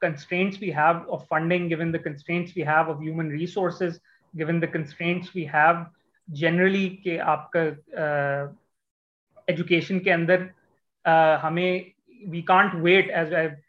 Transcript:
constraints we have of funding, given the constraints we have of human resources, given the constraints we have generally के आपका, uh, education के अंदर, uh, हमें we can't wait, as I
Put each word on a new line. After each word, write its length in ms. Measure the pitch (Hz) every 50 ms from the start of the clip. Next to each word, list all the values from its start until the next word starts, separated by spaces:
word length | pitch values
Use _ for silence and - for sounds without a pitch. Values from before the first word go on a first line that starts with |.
| -
constraints 540 | 170 160 143 - - 180 175 190 202 196 -
we 100 | 214 185
have 320 | 151 147 151 165 170 170 - -
of 180 | 190 143 - -
funding, 400 | 165 156 160 165 180 180 175 170
given 240 | 165 156 170 165
the 80 | 165 160
constraints 540 | - 165 147 143 - - 170 175 180 175 -
we 60 | 180
have 320 | 151 147 156 160 160 160 156
of 80 | 147
human 280 | 156 156 160 165 160 156
resources, 720 | 143 151 170 170 - 202 185 175 170 - 185 170 165 - _ _ _ _ _ _ - 160
given 220 | 156 151 170 170
the 80 | 165 160
constraints 640 | - 165 151 - - - 170 170 175 180 175 - -
we 120 | 185 156
have 380 | 143 151 151 151 165 170 175 170 - _ _ _ _ _ _ _ - 156 143 160
generally 440 | 160 165 175 185 190 196 196 190 185 190 - -
के 140 | 180 165 165
आपका, 480 | - 165 151 - - - - 170 165 156 147 143 - _ - 202 160
uh, 480 | 151 147 143 143 143 139 143 143 147 - - _ _ _ _ _ _ _ _ _ _ _ _ _ _ _ - - -
education 500 | 175 170 165 - 175 165 151 - 196 180
के 120 | 185 196
अंदर, 380 | 175 170 170 165 185 180 185 185 - _ _ _ _ _ _ _ _ _ -
uh, 340 | 170 165 160 160 156 156 147
हमें 500 | 156 160 160 170 180 185 180 185 180 - _ _ _ _ - - 208 196
we 140 | 160 170 165
can't 380 | - 185 185 202 202 190 165 160
wait, 260 | 175 185 196 - 190
as 240 | - 170 165 156 170
I 160 | 165 160 156 147 - _